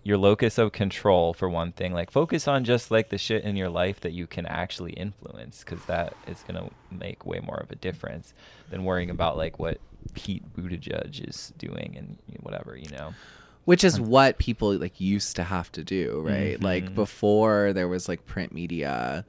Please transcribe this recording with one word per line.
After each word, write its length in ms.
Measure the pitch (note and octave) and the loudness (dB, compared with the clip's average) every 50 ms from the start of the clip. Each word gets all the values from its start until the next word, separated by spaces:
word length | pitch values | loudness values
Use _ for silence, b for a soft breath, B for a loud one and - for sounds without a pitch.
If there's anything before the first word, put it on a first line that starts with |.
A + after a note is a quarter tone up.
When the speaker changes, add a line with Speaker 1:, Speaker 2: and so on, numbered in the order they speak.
| - | 0
Speaker 1:
your 120 | G2+ G#2 | 2 4
locus 400 | F#2+ G2 G2+ G#2+ - B2 A2 - | 6 8 6 6 6 4 2 4
of 160 | - A2+ G2+ | 4 2 2
control, 600 | - - G2+ F#2+ - - - G#2 F#2 F2+ E2+ E2+ E2+ | 2 0 0 0 0 2 4 6 6 6 6 4 2
for 160 | - F#2+ F2+ | 0 -2 -2
one 220 | E2+ E2 E2 F2 | 0 -2 -2 -4
thing. 200 | - - F2+ F2+ | -4 -6 -4 -4
Like, 180 | F2+ E2+ E2+ - | -2 -4 -4 0
focus 380 | - C3+ E3 - F3 D#3+ - D3 | 0 0 2 2 0 0 0 2
on 160 | C#3 C3+ B2 | 0 2 2
just, 260 | A2+ B2 A#2 - - | 2 2 2 2 2
like, 200 | A2+ A2 A2 - | 2 2 2 0
the 80 | G2+ G2 | -2 -4
shit 260 | - - A2 G#2+ - | -2 -2 -2 -2 0
in 120 | G#2 G2 | -2 -2
your 120 | G2 F#2+ F2 | -2 -2 -2
life 320 | E2+ F2 F2+ F#2+ G2 - | 0 0 0 0 -2 -4
that 120 | - E2+ | -6 -8
you 140 | E2 F2+ E2+ | -6 -8 -10
can 200 | - - F2+ E2+ | -8 -8 -8 -8
actually 460 | E2 - E2+ F2+ F#2 - - F2+ E2+ - | -6 -4 -6 -6 -6 -6 -8 -8 -8 -8
influence, 680 | - F2+ G#2 G2+ - - - - - A#1+ - - - - | -8 -8 -8 -10 -12 -16 -16 -16 -16 -16 -16 -18 -18 -14
'cause 200 | - - D#2+ - | -12 -12 -10 -6
that 300 | - E2+ E2+ E2+ - - - - | -4 -2 -2 -2 -4 -8 -12 -14
is 160 | - F2 - - | -14 -14 -12 -12
gonna 240 | - F2+ F2 F2+ - - - - - | -10 -10 -10 -10 -12 -14 -18 -18 -16
make 360 | F#2 F2+ F2+ F#2+ F#2+ - - | -12 -10 -10 -10 -12 -10 -10
way 140 | - F2+ F2 | -8 -8 -8
more 180 | - - - - | -8 -8 -8 -10
of 120 | - - | -10 -12
a 60 | - | -12
difference 560 | - - F#2 - - - - - E2 - - - b b b b b b - | -8 -8 -8 -8 -6 -8 -10 -10 -10 -12 -16 -20 b b b b b b -12
than 120 | - F#2 F#2 | -8 -4 -2
worrying 260 | F#2+ F#2 F2+ F2 F2 | 0 0 0 -2 -2
about, 260 | F2 E2 E2+ D#2+ C2+ | -2 -2 0 0 0
like, 220 | D#2 D#2+ E2 - - | 0 -2 -4 -4 -4
what 180 | D#2+ E2 D2 - - - - - - - - | -4 -4 -4 -6 -10 -16 -18 -16 -14 -14 -12
Pete 300 | - - G2+ F#2+ - - - - | -8 -6 -6 -6 -6 -8 -10 -10
Buttigieg 720 | - F2+ F2+ F2 - - - - - - - - - - - | -8 -6 -6 -8 -8 -6 -6 -6 -6 -6 -8 -10 -12 -12 -12
is 240 | - - - - - - | -12 -14 -14 -16 -14 -12
doing 360 | G1+ G1+ G1+ G1+ G1+ G1+ G1+ - | -12 -10 -8 -8 -10 -10 -12 -12
and 180 | - G1+ - - _ - - - | -14 -14 -16 -16 _ -18 -16 -14
whatever, 340 | - - G1+ G1+ - - - | -12 -10 -10 -10 -10 -12 -14
you 140 | B1+ C2+ D2 | -14 -14 -14
know? 240 | C#2 C2 D2 E2 G#2+ B B B B B B B B B _ | -12 -12 -12 -12 -14 B B B B B B B B B _
Speaker 2:
Which 180 | E3 F3+ E3+ F#3+ | 6 6 8 8
is 120 | F3+ - | 6 6
Speaker 1:
Um, 100 | B2+ A#2 | 4 4
Speaker 2:
what 320 | A2 B2 C3+ C3+ C3 - - | 6 8 8 8 8 6 4
people, 340 | - A#2+ A2 - A2 G2+ G2+ D#2+ | 0 0 0 0 2 2 2 2
like, 200 | D#2+ F2+ - - | 0 -4 -4 -2
used 380 | F#2 F#2+ G2+ G2+ - - - | 2 2 2 2 0 -2 -2
to 60 | - | -4
have 280 | E2+ F2 F#2 F2+ E2+ - | -2 -2 -2 -4 -4 -6
to 120 | - F2 D#2+ | -10 -12 -6
do, 380 | - F#2+ F#2 D#2 A#1+ A#1+ D2+ | -2 -2 0 0 0 -2 -2
right? 360 | D#2 D#2 C#2 C2+ D2 D2+ B1 - | 0 0 0 0 0 -2 -2 0
Like, 260 | F#2 F#2+ F2+ F2+ F#2 | 0 0 0 0 -2
Speaker 1:
Mm-hmm. 80 | F#2 F#2+ | -2 -2
Speaker 2:
before 800 | G#2+ G#2 - - - - G#2 G#2 G#2+ A2 A2 G#2+ G#2 G2+ G2+ F#2+ | -2 -2 -2 -2 2 4 4 6 6 6 6 6 4 4 4 2
there 120 | F#2+ F2+ | 2 0
was, 220 | F2+ F2+ F2+ - - | 0 -2 -2 -2 -4
like, 160 | F2 E2+ - | -6 -6 -6
print 300 | - - F#2+ E2 - - | -8 -8 -8 -8 -6 -6
media, 720 | D#2+ F2 E2 E2+ E2 C#2+ C#2 C2+ A#1+ A#1+ B1+ C#2+ E2+ G#2 | -6 -6 -4 -4 -2 -2 -2 -2 -2 -2 -4 -4 -6 -8